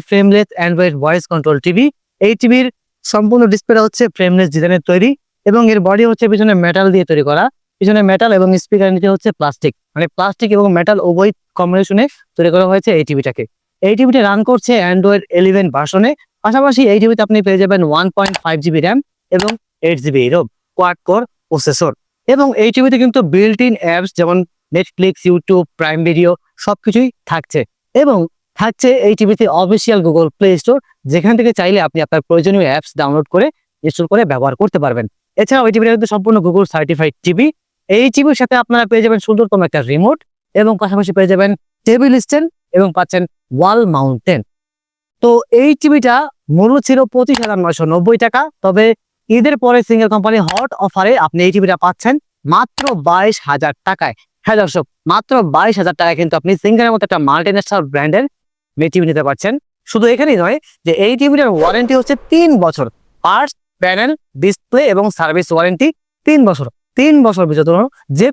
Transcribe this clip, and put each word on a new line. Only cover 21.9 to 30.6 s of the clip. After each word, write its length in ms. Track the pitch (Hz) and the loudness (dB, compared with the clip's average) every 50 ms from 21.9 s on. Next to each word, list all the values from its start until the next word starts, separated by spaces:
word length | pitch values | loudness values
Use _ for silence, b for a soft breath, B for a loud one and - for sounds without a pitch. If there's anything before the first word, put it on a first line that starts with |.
| - - _ _ _ _ _ - 262 | -4 -8 _ _ _ _ _ -2 0
এবং 140 | 277 285 277 226 214 214 | 2 2 0 0 0 0
এই 60 | 226 226 | 0 2
টিভিতে 220 | 262 254 269 269 233 254 | 2 2 2 2 2 0
কিন্তু 160 | 247 214 262 202 147 151 | 0 0 0 0 0 2
built 260 | 190 208 220 214 202 247 247 | 2 2 2 0 0 0 -2
in 60 | 214 - - | -2 -2 -2
অ্যাপস 280 | 170 170 175 185 190 - - | -2 -2 -2 -4 -6 -4 -2
যেমন 180 | 170 170 180 185 180 - _ _ _ _ 147 | -2 0 0 -2 -2 -4 _ _ _ _ -4
Netflix, 380 | 175 185 - _ - 185 190 - - - 180 | -4 -4 -4 _ -2 -2 -2 -2 -2 -2 0
YouTube, 360 | 175 175 - - 190 180 170 - _ - | 0 0 0 0 0 0 0 -2 _ -6
Prime 220 | 165 156 156 160 165 165 | -6 -4 -4 -2 -2 -2
Video 240 | 165 165 175 175 175 - _ _ _ _ - | 0 2 0 0 0 -2 _ _ _ _ -6
সবকিছুই 420 | 202 202 - _ 226 185 233 262 254 - _ _ - | -6 -6 -4 _ -2 0 0 0 -2 -4 _ _ -8
থাকছে। 280 | 170 160 - - - 151 113 - _ _ _ _ _ 247 | -8 -8 -8 -6 -6 -6 -6 -6 _ _ _ _ _ 0
এবং 160 | 294 285 240 185 165 170 - _ _ _ _ - | 2 2 2 0 -2 -4 -8 _ _ _ _ -6
থাকছে 300 | 208 226 - - - 247 262 254 196 208 | -4 -4 -4 0 0 2 2 2 2 0
এই 60 | 220 - | 2 2
টিভিতে 260 | 220 196 214 - 226 190 156 170 190 | 2 0 2 0 0 0 0 0 0
অফিসিয়াল 360 | 180 220 208 - 233 220 202 165 165 | 0 0 0 0 0 0 0 0 2
Google 220 | 151 165 165 151 - _ | 2 2 0 0 0 _
Play 160 | 202 190 185 156 | 2 2 2 2